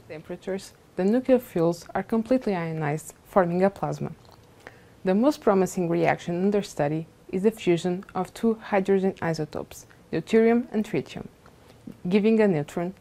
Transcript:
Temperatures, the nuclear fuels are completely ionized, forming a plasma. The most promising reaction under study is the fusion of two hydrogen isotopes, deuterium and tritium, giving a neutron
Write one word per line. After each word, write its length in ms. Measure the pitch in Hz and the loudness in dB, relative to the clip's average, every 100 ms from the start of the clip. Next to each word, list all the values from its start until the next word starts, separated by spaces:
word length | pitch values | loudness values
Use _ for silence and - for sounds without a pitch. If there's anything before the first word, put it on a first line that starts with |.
| - | -20
Temperatures, 640 | 156 - 180 - 190 - - _ - | -18 -14 -12 -8 -10 -10 -20 _ -2
the 80 | |
nuclear 360 | 185 240 254 254 | 2 2 4 2
fuels 460 | - 180 165 170 - | 2 0 0 0 -6
are 80 | - | -8
completely 540 | 190 226 220 262 240 185 | -2 -4 0 0 0 -4
ionized, 580 | 165 160 151 151 - - - | -4 -4 -4 -4 -8 -20 0
forming 380 | 202 175 175 | 2 2 2
a 60 | 190 | 0
plasma. 420 | - 147 147 147 - - - - - - - - - | 0 -6 -6 -8 -10 -20 -20 -20 -20 -20 -20 -20 -6
The 100 | 185 | 0
most 280 | 190 262 294 | 2 2 2
promising 460 | - 190 180 - 170 | 2 2 2 0 -2
reaction 540 | 170 160 156 - 175 | 2 2 0 -4 -2
under 220 | 196 208 | 0 0
study 420 | 196 - 147 156 160 - - | -2 -2 -2 -2 -6 -16 -8
is 140 | 190 | -2
the 80 | 208 | 0
fusion 540 | 220 - 170 180 180 - 185 | 0 0 0 0 -6 -6 -8
of 180 | 180 | -8
two 220 | - 226 220 | -2 -2 -2
hydrogen 580 | - 202 190 196 190 - | -2 0 2 2 0 -2
isotopes, 640 | 165 160 151 - - - - - - | -4 -4 -6 -8 -10 -16 -20 -20 -6
deuterium 560 | 160 - 220 226 233 247 | -6 2 4 6 4 0
and 120 | 214 | -4
tritium, 440 | 214 151 - - - - - - - - - - 180 | -2 -4 -6 -12 -16 -18 -20 -20 -20 -20 -20 -12 0
giving 300 | 202 208 220 | 2 4 4
a 80 | 208 | 4
neutron 460 | 156 147 - 175 - | 2 -2 -6 -8 -8